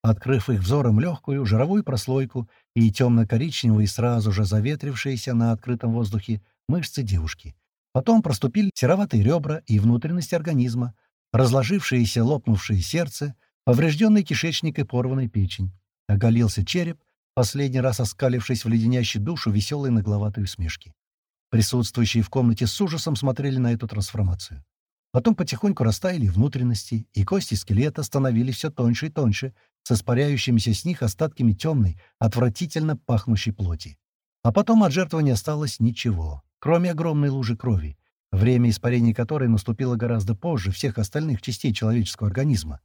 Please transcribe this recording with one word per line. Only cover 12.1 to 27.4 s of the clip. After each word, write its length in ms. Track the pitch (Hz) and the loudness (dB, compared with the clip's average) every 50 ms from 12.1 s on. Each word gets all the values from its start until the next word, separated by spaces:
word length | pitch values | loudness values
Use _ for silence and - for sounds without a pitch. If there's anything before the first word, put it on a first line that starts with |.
| - 120 113 | 2 0 2
лопнувшее 560 | 120 156 147 - - 110 92 - - 110 92 | 2 0 0 2 0 0 0 0 0 0 0
сердце, 540 | 87 - - 165 170 139 - - 143 147 - _ _ _ _ _ _ | 0 0 -2 -2 -2 -4 -6 -8 -8 -8 -8 _ _ _ _ _ _
повреждённый 560 | - 123 120 156 165 151 151 220 220 214 208 | 2 2 4 4 2 2 2 4 6 6 4
кишечник 560 | 180 - 151 - - 165 151 - - 156 147 - | 4 2 -2 -2 -2 -2 -4 -2 -4 -4 -2 -2
и 60 | 135 | -4
порванная 440 | - - 123 123 127 131 135 131 107 | -2 -2 -2 -2 -2 -2 -2 -4 -2
печень. 440 | - 107 95 90 - - 95 95 - _ _ _ _ _ _ - | 0 0 0 0 -2 -6 -6 -6 -8 _ _ _ _ _ _ 0
Оголился 560 | 104 98 110 117 113 117 117 107 - - 95 | 0 2 4 4 4 4 2 2 0 -2 -4
череп, 380 | - - 180 175 165 160 _ _ _ _ _ _ _ _ | -2 -2 -2 -2 -4 -6 _ _ _ _ _ _ _ _
последний 480 | - 123 - - 139 143 135 127 131 | 0 0 0 0 -2 -2 0 0 0
раз 180 | 123 131 113 - | 0 0 0 0
оскалившись 640 | 123 104 - - 139 127 123 123 113 - 131 113 - | -4 -4 -2 -2 0 0 0 0 -2 -2 -4 -2 0
в 40 | 113 | 0
леденящей 500 | 113 117 110 117 127 127 117 - - 107 | 0 2 2 2 2 2 0 -2 -2 -4
душу 300 | 101 139 170 147 - 113 | -4 -4 -4 -4 -2 0
весёлой 400 | 101 104 101 - 147 147 139 131 | 0 0 0 0 -4 -4 -2 0
нагловатой 540 | 120 110 95 104 104 101 104 104 101 - 101 | 0 0 0 0 -2 0 -2 -2 -2 -4 -6
усмешки. 500 | 90 - - 87 80 - - _ - - _ _ _ _ _ _ _ _ _ _ _ | -6 -4 -6 -6 -6 -6 -10 _ -20 -20 _ _ _ _ _ _ _ _ _ _ _
Присутствующие 680 | - 113 107 - - 123 120 - - 120 117 104 - 117 | 2 2 2 2 2 -2 -2 -2 0 0 0 2 2 0
в 80 | 107 - | -2 0
комнате 360 | - 135 127 120 113 - 123 | 0 2 2 2 2 2 0
с 140 | 110 - - | -2 0 -2
ужасом 340 | 208 180 156 160 - 165 147 | -2 -2 -2 -4 -4 -4 -4
смотрели 440 | - 135 139 127 - 139 143 131 131 | -2 -2 -2 -2 -2 -2 -2 -2 0
на 160 | 123 120 117 | 0 0 0
эту 120 | 110 - | -2 -4
трансформацию. 760 | 113 107 104 98 - - 107 101 92 90 - - - - 71 - _ _ _ _ _ _ _ _ _ | -6 -4 -4 -6 -4 -2 -2 -2 -2 -2 -4 -8 -14 -16 -18 -20 _ _ _ _ _ _ _ _ _
Потом 240 | - 123 - 233 214 | -4 0 2 2 2
потихоньку 500 | - 180 - - 113 - 208 196 - 123 | 2 0 -4 -4 -2 -2 -2 0 2 2
растаяли 420 | 113 104 - - 185 180 165 123 | 0 0 0 -2 -4 -2 0 0
внутренности, 800 | 98 85 92 123 143 - 131 123 123 120 104 - - 117 113 113 _ | 2 2 2 2 2 0 -2 0 0 -2 -2 -4 -6 -6 -6 -6 _
и 120 | _ 107 98 | _ -2 -2
кости 300 | - 190 196 | 0 0 -2